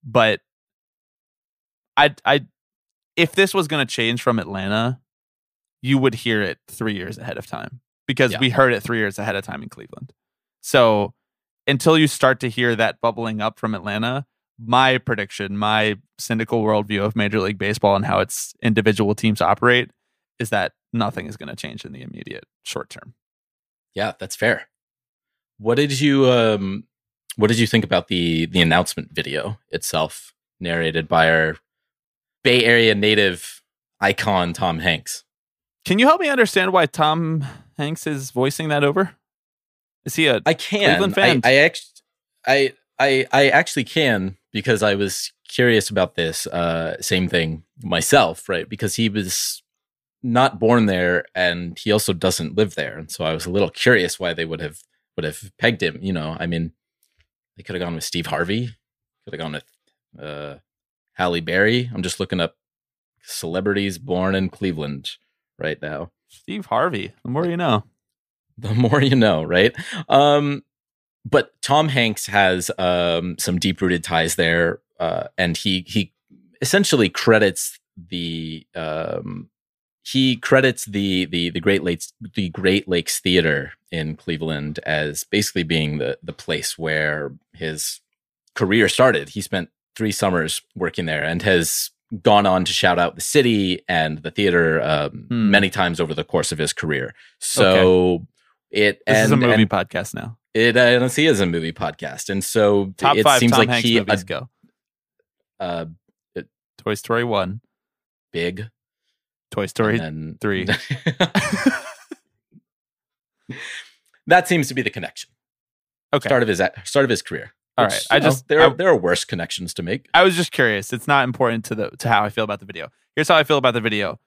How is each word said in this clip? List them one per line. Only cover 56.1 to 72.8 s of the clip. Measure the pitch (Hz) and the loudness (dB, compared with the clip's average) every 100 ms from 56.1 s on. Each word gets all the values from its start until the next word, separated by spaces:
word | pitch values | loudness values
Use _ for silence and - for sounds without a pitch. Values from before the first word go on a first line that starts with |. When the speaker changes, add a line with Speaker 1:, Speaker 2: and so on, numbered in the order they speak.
Speaker 2:
know, | 87 78 82 | -6 -6 -8
I | 85 | -4
mean, | 85 82 _ _ _ _ _ _ _ _ _ | -4 -4 _ _ _ _ _ _ _ _ _
they | |
could | 95 | -12
have | 92 | -8
gone | 87 | -6
with | 85 | -8
Steve | - 87 82 | -6 -6 -6
Harvey, | 76 87 110 123 110 _ _ _ _ | -4 -2 -4 -6 -10 _ _ _ _
could | - | -18
have | 78 | -12
gone | 80 | -10
with, | 73 _ _ _ _ _ - | -10 _ _ _ _ _ -18
uh, | 76 73 73 71 _ _ _ _ _ | -14 -14 -14 -18 _ _ _ _ _
Halle | - 90 85 | -4 -2 -2
Berry. | 82 90 104 123 123 | -2 2 2 2 -2
I'm | 107 | -6
just | 90 - | -6 -6
looking | 95 95 | -4 -2
up | 82 _ _ _ _ _ _ _ | -2 _ _ _ _ _ _ _
celebrities | - - 85 87 98 101 98 87 | -16 -12 -6 -4 -2 -2 -4 -6
born | - 90 92 | -6 -2 0
in | 95 92 | 0 -2
Cleveland | - 98 80 71 69 - - _ _ _ _ | -4 -6 -4 -8 -8 -12 -16 _ _ _ _
right | 78 76 | -8 -6
now. | 76 76 85 _ _ | -8 -10 -12 _ _
Speaker 1:
Steve | _ - 208 - | _ -12 -10 -4
Harvey, | 113 165 117 95 _ | -2 0 -2 -8 _
the | - | -8
more | 135 175 | -4 -4
you | 170 | -2
know. | 170 107 - _ _ _ _ _ _ - | 0 0 -2 _ _ _ _ _ _ -14
Speaker 2:
The | 107 | -4
more | 110 120 143 | 0 2 4
you | 135 131 | 4 4
know, | 110 80 | 4 2
right? | 80 87 110 - - 185 - | 2 4 4 2 -12 -12 2
Um, | 139 143 143 143 143 _ _ _ _ _ _ | 4 6 4 0 -6 _ _ _ _ _ _
but | 110 143 - _ | 0 0 0 _
Tom | - 143 156 | 0 2 2
Hanks | 135 117 101 - | 0 0 -2 -2
has, | 101 95 92 87 | 2 4 2 -2
um, | - | -2